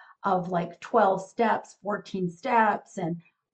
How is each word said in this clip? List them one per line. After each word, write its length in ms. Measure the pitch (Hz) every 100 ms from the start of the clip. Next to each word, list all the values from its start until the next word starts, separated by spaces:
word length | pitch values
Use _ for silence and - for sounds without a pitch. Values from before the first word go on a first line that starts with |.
| - -
of, 260 | 202 185 175
like, 300 | 180 165 -
twelve 400 | - 233 196 190 -
steps, 480 | - 220 202 - -
fourteen 460 | 190 208 - 196 180
steps," 680 | - 269 240 220 196 - -
and 240 | 165 170 - _ _